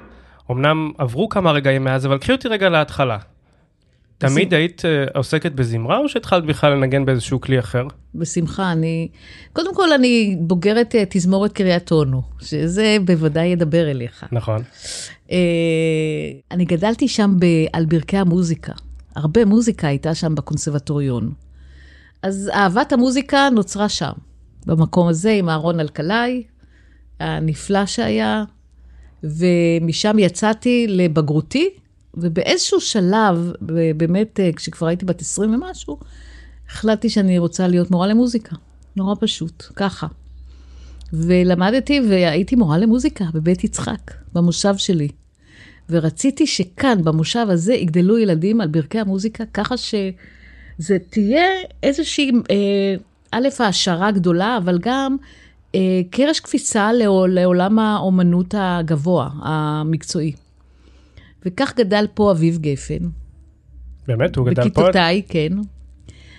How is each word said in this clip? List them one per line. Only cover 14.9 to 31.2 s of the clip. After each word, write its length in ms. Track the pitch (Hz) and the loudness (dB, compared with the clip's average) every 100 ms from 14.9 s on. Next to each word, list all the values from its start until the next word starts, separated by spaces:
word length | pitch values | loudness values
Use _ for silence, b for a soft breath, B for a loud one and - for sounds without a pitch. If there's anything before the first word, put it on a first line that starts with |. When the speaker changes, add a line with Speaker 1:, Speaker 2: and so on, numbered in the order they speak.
| B B B - | B B B -6
Speaker 2:
אה, 60 | 180 175 165 165 160 160 156 156 151 151 135 - | 0 2 2 0 0 0 0 -2 -4 -8 -12 -8
אני 140 | 180 175 | -4 0
גדלתי 420 | 170 208 226 269 | 0 0 0 0
שם 280 | - 202 185 | 2 2 4
ב-, 260 | 175 165 160 | 4 4 2
על 120 | 165 160 | 0 0
ברכי 320 | 165 147 196 | 0 0 0
המוזיקה. 560 | 185 175 170 160 - - - - - 151 | 2 2 0 -4 -8 -14 -16 -20 -14 -6
הרבה 300 | 151 226 220 | 0 2 4
מוזיקה 420 | 220 226 180 151 | 4 2 0 -2
הייתה 280 | 139 156 160 | -2 -2 -2
שם 200 | 170 147 | -2 -2
בקונסרבטוריון. 960 | - 151 - 147 - 147 139 120 113 143 - b b b b b b b | -4 -6 -4 -4 -2 -2 -2 -2 -4 -8 -16 b b b b b b b
אז 280 | 190 196 196 | -6 -6 -4
אהבת 400 | - 196 196 - | 2 2 2 2
המוזיקה 560 | 254 262 254 - 277 277 | 2 2 2 2 2 4
נוצרה 380 | 233 190 202 208 | 2 0 -2 -2
שם, 220 | - 143 - - - - - - | -2 -6 -8 -14 -20 -20 -10 -2
במקום 420 | 160 160 180 170 | 2 2 4 2
הזה, 240 | 160 214 | 2 2
עם 180 | 208 175 | 2 2
אהרון 300 | 156 165 170 | 0 0 -2
אלקלעי, 640 | 151 - 156 220 240 254 226 _ b b b b b - | -2 -4 -2 -2 -2 -4 -8 _ b b b b b -10
הנפלא 680 | 160 156 160 156 - 196 196 | -6 -4 -2 -4 -2 -2 -2
שהיה, 580 | - 220 220 220 214 208 _ _ _ b b b b | -2 -2 0 0 -2 -4 _ _ _ b b b b
ומשם 960 | 156 156 180 175 170 165 165 160 214 214 | -8 0 2 4 2 2 0 0 2 4
יצאתי 680 | 202 - 214 220 247 240 233 | 2 2 -2 0 0 2 2
לבגרותי, 800 | 185 180 151 | 2 2 2